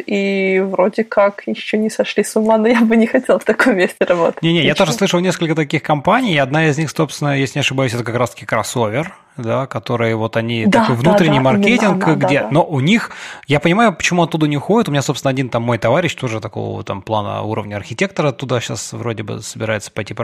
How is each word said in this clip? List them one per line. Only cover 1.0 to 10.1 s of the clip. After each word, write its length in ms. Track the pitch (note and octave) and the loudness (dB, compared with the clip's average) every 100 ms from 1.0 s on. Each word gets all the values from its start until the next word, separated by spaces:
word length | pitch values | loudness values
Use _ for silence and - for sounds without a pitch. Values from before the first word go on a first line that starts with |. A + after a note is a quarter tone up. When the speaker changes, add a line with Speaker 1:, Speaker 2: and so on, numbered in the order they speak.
Speaker 1:
как 400 | A3+ - G3+ G3+ - | -2 2 2 0 -6
еще 320 | G#3+ - G#3+ | -8 -4 -2
не 100 | G#3+ | 0
сошли 340 | - G3+ - | -2 -2 -2
с 140 | G3+ A3+ | -2 0
ума, 220 | G#3+ A3 | 2 4
но 100 | A3 | 4
я 140 | A#3 | 4
бы 140 | A3+ A3+ | 4 4
не 100 | A3+ | 4
хотела 320 | C4 B3+ F#3 | 2 2 2
в 60 | |
таком 320 | - G#3+ - G3+ | 2 2 2 2
месте 280 | F#3 - | 0 0
работать. 380 | F#3+ F3 E3+ - | 0 2 2 0
Speaker 2:
Не-не, 200 | E3 E3+ | 0 2
я 120 | C#3 | 2
Speaker 1:
Точно. 120 | D3+ F#3+ | 2 0
Speaker 2:
тоже 120 | B2 | 2
слышал 220 | G3 F3 | 0 2
несколько 340 | F#3 - E3 | 0 0 -2
таких 280 | D#3 D3 D3+ | -2 -2 -2
компаний, 520 | - D3+ D3+ A3+ B3+ | 0 0 2 2 2
и 40 | D3+ | 0
одна 280 | C3+ D3 D#3+ | 2 2 2
из 80 | C#3+ | 2
них, 140 | D#3 | -2
собственно, 440 | - D#3 - D3 C#3 | -2 -4 -2 -2 0
если 200 | C3+ D3+ | -2 -2
не 20 | |
ошибаюсь, 340 | C3 C3 C3+ | -2 0 0
это 100 | A#2 | -2
как 120 | A#2 A#2+ | -4 -2
раз-таки 280 | B2 - | -2 -4
Кроссовер, 680 | - A#2 G#2 B2+ A2+ A2+ F3+ - _ - | -4 -2 -2 -2 -2 -2 -6 -10 _ -10
да, 280 | A2+ A#2+ C3+ | -4 -2 -4
которые 480 | A#2 - A#2+ A#2 | -8 -4 -2 0